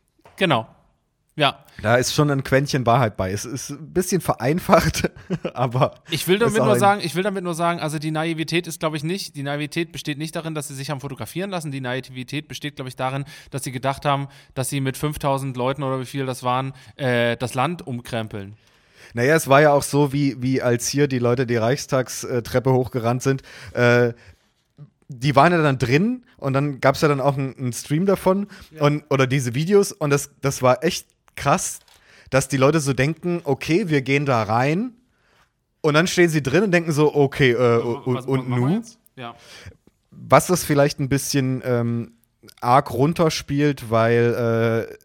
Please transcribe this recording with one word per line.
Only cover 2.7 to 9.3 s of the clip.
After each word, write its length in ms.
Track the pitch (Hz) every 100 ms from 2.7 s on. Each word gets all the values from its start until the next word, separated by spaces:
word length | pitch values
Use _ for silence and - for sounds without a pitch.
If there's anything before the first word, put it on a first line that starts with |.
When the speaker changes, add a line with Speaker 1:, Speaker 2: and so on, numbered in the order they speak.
| 139
Speaker 2:
Wahrheit 320 | 117 120 113 -
bei. 160 | 92
Es 140 | 104 127
ist 240 | 123 -
ein 240 | 143 151
bisschen 260 | 147 185 185
vereinfacht, 920 | - - 120 170 - 175 165 - - - -
<laughs> 220 | 180 -
aber 400 | - 127 120 135 - -
Speaker 1:
Ich 180 | 151 -
will 80 | 196
Speaker 2:
ist 60 |
Speaker 1:
damit 180 | 233 214
Speaker 2:
auch 60 | -
Speaker 1:
nur 80 |
Speaker 2:
ein 60 | 208
Speaker 1:
sagen, 200 | 196 202
ich 120 | 165
will 80 | 170
damit 200 | 202 196
nur 120 | 180
sagen, 260 | 165 170 170
also 180 | 151 156
die 120 | 156
Naivität 560 | 156 165 160 156 165 170
ist, 140 | 156
glaub 140 | 160
ich, 80 | 151
nicht, 320 | 151 190 -